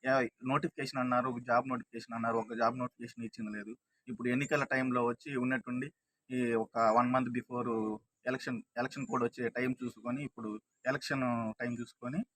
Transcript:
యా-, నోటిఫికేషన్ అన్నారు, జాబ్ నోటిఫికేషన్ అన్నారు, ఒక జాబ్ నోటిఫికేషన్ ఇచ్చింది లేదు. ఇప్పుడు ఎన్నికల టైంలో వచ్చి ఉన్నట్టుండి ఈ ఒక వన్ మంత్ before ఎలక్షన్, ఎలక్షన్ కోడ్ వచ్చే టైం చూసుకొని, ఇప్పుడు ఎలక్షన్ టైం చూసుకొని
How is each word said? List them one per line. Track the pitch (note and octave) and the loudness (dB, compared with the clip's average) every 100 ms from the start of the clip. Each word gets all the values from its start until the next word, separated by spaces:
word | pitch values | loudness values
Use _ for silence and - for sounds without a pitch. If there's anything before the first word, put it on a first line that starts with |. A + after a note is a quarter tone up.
యా-, | C3 C3 A#2+ _ | 4 4 4 _
నోటిఫికేషన్ | B2+ C#3 D#3 - C#3 C3+ | 0 0 0 -4 -6 -2
అన్నారు, | B2+ B2 B2+ A#2+ | 2 2 2 -4
జాబ్ | A#2+ A#2+ C3 | 2 2 4
నోటిఫికేషన్ | B2 - A#2 A2+ | -4 -6 -12 -8
అన్నారు, | A#2 A#2 A2+ | -4 0 0
ఒక | A2 | -2
జాబ్ | A#2 A2+ B2+ | 2 2 2
నోటిఫికేషన్ | B2 _ A#2 - | -6 _ -12 -8
ఇచ్చింది | A2+ - G#2+ G#2 | -10 -8 -8 -8
లేదు. | G#2 A#2 _ _ - | -10 -14 _ _ -12
ఇప్పుడు | A2+ B2 | -4 0
ఎన్నికల | B2 C#3 D3 | 0 2 0
టైంలో | C3+ C3 C3 B2 | 2 0 2 2
వచ్చి | A#2+ A#2 - C3+ | 2 0 -4 -2
ఉన్నట్టుండి | B2+ C3 A#2 B2 C#3 _ _ _ _ | 0 -2 -2 -6 -6 _ _ _ _
ఈ | B2+ A#2+ | -2 2
ఒక | A#2 A2+ A#2 | 2 0 4
వన్ | A2+ A2+ B2 | 6 6 6
మంత్ | B2+ B2 | 4 2
before | B2 - B2 B2 A2+ A2 G#2 _ _ B2 | -2 -4 -4 0 0 0 -4 _ _ -4
ఎలక్షన్, | C3 - A#2+ - - | -4 -2 -6 -6 -4
ఎలక్షన్ | F3 - C3+ | -4 -2 -2
కోడ్ | C3 | 0
వచ్చే | A#2+ - A#2+ | 0 0 -4
టైం | B2 B2+ B2+ | 0 -2 0
చూసుకొని, | B2 A2 A2+ B2+ | -4 -6 -6 -4
ఇప్పుడు | C#3+ - A2+ G#2+ _ _ B2+ | -6 -8 -8 -8 _ _ -2
ఎలక్షన్ | C#3 - C#3 B2+ A#2+ A2+ A2 | -2 0 0 0 0 -2 -2
టైం | A#2+ A#2+ | -4 -4
చూసుకొని | A#2+ - B2 D3+ A#3+ | -8 -8 -6 -4 -4